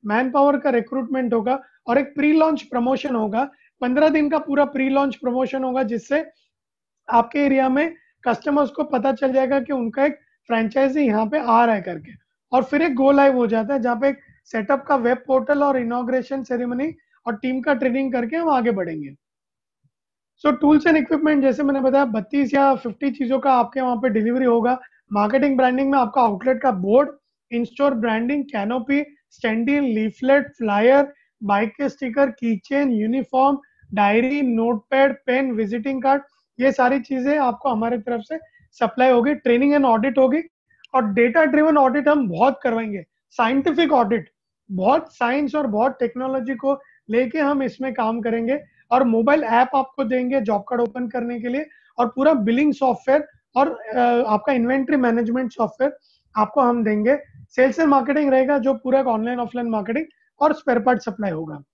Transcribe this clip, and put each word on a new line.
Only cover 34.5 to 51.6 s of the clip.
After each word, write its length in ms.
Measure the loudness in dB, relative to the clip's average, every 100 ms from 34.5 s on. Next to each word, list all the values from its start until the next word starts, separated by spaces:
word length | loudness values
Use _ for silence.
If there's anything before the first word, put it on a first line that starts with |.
| 0 0 -2 _ 2 2 2 -4
pen, 260 | -2 -2
visiting 520 | -2 -4 -4 -4 -4
card, 180 | 0 0 -2 _ _ _
ये 120 | 0
सारी 280 | 2 2 0
चीजें 400 | -2 -4 0 0
आपको 300 | 0 -2 -4
हमारे 280 | -2 -2 -4
तरफ 240 | -6 -8
से 180 | -8 -12 -14 _ _
supply 380 | _ -4 2 4
होगी। 260 | 4 2 0
training 380 | 0 2 4
and 220 | 4 4 2
audit 220 | 0 2
होगी 240 | 2 2 -4 _ _ _ _
और 200 | -2 0
डेटा 300 | 2 2 4
ड्रिवन 340 | 2 4 4 4
audit 300 | 4 2 2
हम 220 | 2 0
बहुत 300 | 0 0 0
करवाएंगे, 420 | -4 -4 -4 -8 -12 _ _
Scientific 640 | -4 0 0 0 0 2
audit, 380 | 2 2 0 -4 _ _ _ _
बहुत 440 | -4 0 0 -2 _
science 400 | -2 -2 -2 -4
और 120 | -4
बहुत 300 | 0 -2 -2
टेक्नोलॉजी 560 | -6 -4 -6 -6 -6 -6
को 260 | -4 -4 -6 _ _
लेके 300 | -2 -2 -2
हम 240 | -2 0
इसमें 300 | -4 -6 -8
काम 280 | -4 -4 -2
करेंगे। 380 | -4 -4 -2 -4 -6 _ _
और 120 | 0
mobile 400 | 2 2 2 2
ऐप 260 | 2 2 2 0
आपको 280 | -4 -4
देंगे 380 | -2 -2 0 -2
job 200 | -2 -4
कार्ड 200 | -4 -2
open 260 | -2 -4 -8
करने 320 | -6 -6 -6
के 80 | -6
लिए 180 | -6